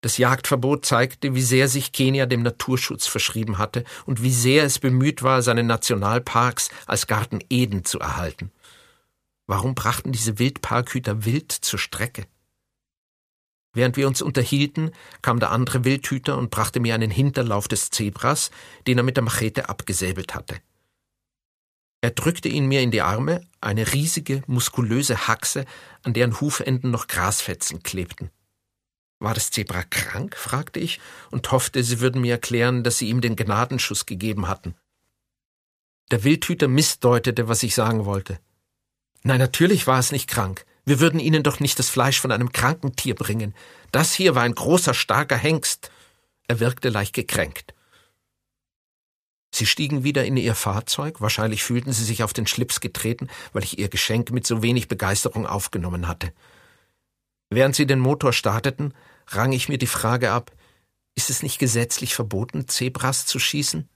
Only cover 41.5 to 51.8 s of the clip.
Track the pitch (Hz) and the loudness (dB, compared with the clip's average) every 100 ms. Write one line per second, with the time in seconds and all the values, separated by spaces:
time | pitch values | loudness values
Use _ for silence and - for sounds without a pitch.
41.5 | - 139 - 123 - 127 131 135 110 120 | 0 -2 0 -2 2 2 2 0 0 0
42.5 | - 120 160 139 - 131 113 - 107 104 | 2 0 0 -4 -4 -4 -4 -2 -2 -4
43.5 | - - - - 123 160 - 190 131 120 | -8 -20 -20 -2 2 2 4 4 6 2
44.5 | 117 120 175 165 120 - 110 147 120 147 | 0 2 4 4 0 2 2 2 2 2
45.5 | 160 - - - - _ _ _ _ - | 2 0 -6 -10 -20 _ _ _ _ -4
46.5 | 117 117 127 135 107 101 - - - 82 | 0 0 0 -2 0 -2 -4 -2 -2 -2
47.5 | - - - _ _ _ _ _ _ _ | -6 -16 -20 _ _ _ _ _ _ _
48.5 | _ _ _ _ _ _ _ _ _ _ | _ _ _ _ _ _ _ _ _ _
49.5 | - 110 - 147 147 135 143 120 131 113 | -2 0 0 0 0 0 0 2 2 0
50.5 | 110 - 98 - - 147 160 104 - 110 | 0 0 -2 -2 -4 -4 -4 -2 0 -2
51.5 | 107 - 120 | -2 -2 -2